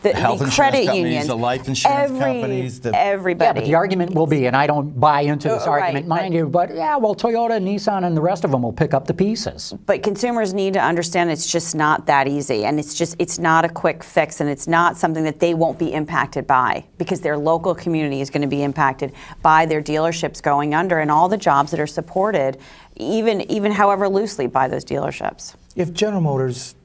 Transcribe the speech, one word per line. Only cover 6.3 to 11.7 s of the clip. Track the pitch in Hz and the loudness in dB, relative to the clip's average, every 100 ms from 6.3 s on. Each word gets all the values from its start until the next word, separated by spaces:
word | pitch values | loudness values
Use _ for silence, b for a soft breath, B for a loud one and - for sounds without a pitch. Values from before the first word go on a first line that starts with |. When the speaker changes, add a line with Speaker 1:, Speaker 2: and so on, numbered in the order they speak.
Speaker 3:
you, | 170 156 | 0 2
but | 175 175 | 0 0
yeah, | 160 311 294 | -2 0 0
well, | 220 | 0
Toyota | 202 233 226 233 226 | 0 0 0 0 0
and | 185 | -2
Nissan | 202 202 202 180 | -2 -2 -2 0
and | 160 | 0
the | |
rest | 170 185 | 0 0
of | 180 | 0
them | 135 | 0
will | 120 | -2
pick | 113 156 | -2 0
up | 135 135 | 0 -2
the | |
pieces. | - 196 220 - - - 202 | -2 0 -2 -6 -10 -14 -12
Speaker 1:
But | - 196 | -2 0
consumers | 214 202 240 233 208 | 0 -2 -2 0 -2
need | 190 196 | 0 0
to | 190 | 2
understand | 160 170 170 180 170 | 2 0 0 0 0
it's | 156 - | 0 -2
just | 170 160 | -2 -2